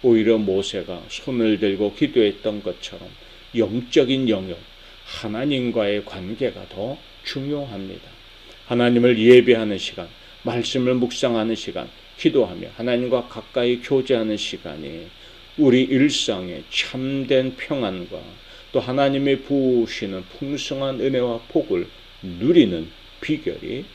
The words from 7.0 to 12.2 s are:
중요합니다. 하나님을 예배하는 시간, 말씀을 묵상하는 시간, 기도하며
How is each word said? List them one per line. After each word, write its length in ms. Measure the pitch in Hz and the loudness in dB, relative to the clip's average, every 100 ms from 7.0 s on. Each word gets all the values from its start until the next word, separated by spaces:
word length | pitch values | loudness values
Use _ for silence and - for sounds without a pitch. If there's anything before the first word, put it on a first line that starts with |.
| - - | -16 -16
중요합니다. 800 | - 139 139 147 135 98 95 87 - - - - - - | -10 -8 -6 -8 -8 -10 -12 -14 -18 -20 -20 -20 -20 -20
하나님을 520 | - 120 120 120 123 113 | -4 2 4 4 4 6
예배하는 600 | 117 123 117 113 107 98 | 10 10 10 4 2 -4
시간, 300 | - - 85 - - - | -8 -12 -16 -18 -20 -12
말씀을 520 | 120 120 113 135 123 | -6 -4 -4 -2 0
묵상하는 600 | 127 120 - 127 117 113 | 2 0 -2 0 0 0
시간, 340 | 110 - - 62 - - | -4 -6 -10 -12 -16 -20
기도하며 520 | - | 0